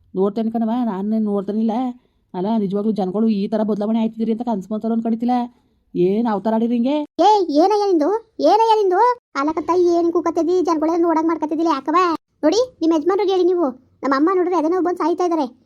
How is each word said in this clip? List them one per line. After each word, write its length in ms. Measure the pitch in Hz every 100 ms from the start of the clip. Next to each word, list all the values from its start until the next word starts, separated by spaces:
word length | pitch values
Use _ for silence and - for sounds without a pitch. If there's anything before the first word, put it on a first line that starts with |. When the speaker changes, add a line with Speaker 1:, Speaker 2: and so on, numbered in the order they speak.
| _ 185
Speaker 1:
ನೋಡ್ತೇನೆ 340 | 202 208 226
ಕಣವ, 200 | 226 220 247
ನಾನೇ 340 | 233 185 208 220
ನೋಡ್ತೇನಿಲ್ಲ. 520 | 214 202 196 214 226 226 254 247 _ _ _
ಅಲ್ಲ, 120 | 185 196 226
ನಿಜವಾಗ್ಲೂ 340 | 196 202 220
ಜನಗಳು 360 | 208 185 196 226
ಈ 200 | 196 208
ತರ 140 | 214
ಬದಲಾವಣೆ 380 | 214 208 208 226
ಆಯ್ತಿದ್ರಿ 320 | 220 226 226
ಅಂತ 100 | 226
ಕನ್ಸ್ 260 | 240 202 180
ಬಂತಲ್ಲ 240 | 214 226
ಅನ್ಕೊಂಡಿತಿಲ್ಲ. 400 | 226 226 226 240 247 240 _ _ _ _
ಏನ್ 320 | 175 180 214 240
ಅವತಾರ 280 | 196 220
ಆಡಿರಿ 200 | 226 233
ಹಿಂಗೆ? 260 | 240 247 302
Speaker 2:
ಏ, 460 | 294 - 381 427 330
ಏನಯ್ಯ 360 | 285 381 415 403
ನಿಂದು? 240 | 339 302 440 - -
ಏನಯ್ಯ 420 | 285 415 453 440
ನಿಂದು? 140 | 392 359 494 480 _ 277
ಅಲ್ಲಕ್ಕ 180 | 294 330 349
ತಾಯಿ, 200 | 359 349
ಏನ್ 260 | 339 339
ಕೂಕತ್ತಿದಿ? 480 | 339 330 330 320 370
ಜನಗಳೆಲ್ಲ 420 | 359 311 320 339
ನೋಡಕ್ 220 | 339 320
ಮಾಡ್ಕತ್ತಿದಿಲ್ಲ 460 | 330 320 311 320 330
ಯಾಕವ? 220 | 277 311 339 359 311 _ -
ನೋಡಿ, 160 | 302 403 508 -
ನಿಮ್ 120 | 320
ಯಜಮಾನ್ರಿಗೆ 400 | 330 339 392 381
ಹೇಳಿ 120 | 370
ನೀವು, 260 | 349 359 285 - _ -
ನಮ್ಮ 120 | 262 269
ಅಮ್ಮ 140 | 330 370
ನೋಡ್ರಿ 180 | 349
ಅದೇನೋ 260 | 349 302 370
ಬಂದ್ 180 | 339 359
ಸಾಯ್ತಾ 260 | 330 349
ಇದಾರೆ. 220 | 359 330 247 -